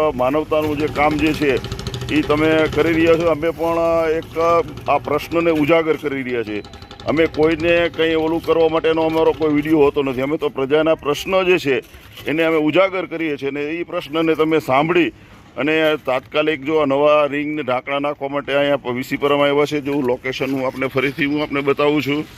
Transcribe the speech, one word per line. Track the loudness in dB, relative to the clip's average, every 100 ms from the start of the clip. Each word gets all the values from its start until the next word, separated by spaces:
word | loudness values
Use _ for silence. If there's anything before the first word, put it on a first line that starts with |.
| 0 0
માનવતાનું | 0 0 -2 -2 -2 -2
જે | -4
કામ | 0 0 0
જે | -2
છે, | 0 0 -2 -4 -10 -10 -10 -4 -2
ઈ |
તમે | 0 2 2 2 0 0
કરી | 0
રહ્યા | 2 4 4
છો. | 2
અમે | 0 -2
પણ | -2 -2 0 2 2 0
એક | -2 -4 -2 2 2 0 -6 0
આ | 0
પ્રશ્નને | 0 -4 -2 0 0
ઉજાગર | 0 4 2 2 -2
કરી | -2 -6
રહ્યા | -4 -4
છીએ. | -4 -6 -10 -18 -20 -12 -4
અમે | 0 0
કોઈને | 2 0 2 0 2 0
કંઈ | 0 0 0
ઓલું | 0 -2
કરવા | 0 2 4
માટેનો | 2 0 2
અમારો | 0 2 2
કોઈ | 2 0
વીડિયો | 0 2 4
હોતો | 4 2
નથી. | -2 -2
અમે | -4 -2
તો | -4
પ્રજાના | -4 0 2 2 0
પ્રશ્ન | -2 -4 0 0
જે | 2 2
છે, | 2 -2 -2 -20 -20 -12 -4
એને | 0
અમે | 2 2
ઉજાગર | 2 2 2 0 -6
કરીએ | -6 -4 -4
છીએ | -6
અને | -6
ઈ | -6 -6
પ્રશ્નને | -6 -8 -6 -2 0 2
તમે | 2 2
સાંભળી | 2 2 4 2 2 -2 -20 -20 -18 -6
અને | -2 2 2 0 -2
તાત્કાલિક | -4 -2 -2 0 -2
જો | 0 0
આ | 2
નવા | 4 4 4 2
રિંગને | -2 -4 -6
ઢાંકણા | -2 -4 -2 -4
નાખવા | -4 -6 -6
માટે | -6 -2
અહીંયા | 0 2 0 -2
વીસીપરામાં | -6 -4 -2 2 2 2
આવ્યા | 2 0
છે. | 0
જો | -2 -2
લોકેશન | 0 -2 -4 -6 -4
હું | -2 -4
આપને | -4 -4
ફરીથી | 0 -2 -2 -2
હું | -2
આપને | -2 -2
બતાવું | 0 2 2 2
છું. | -2 -4 -6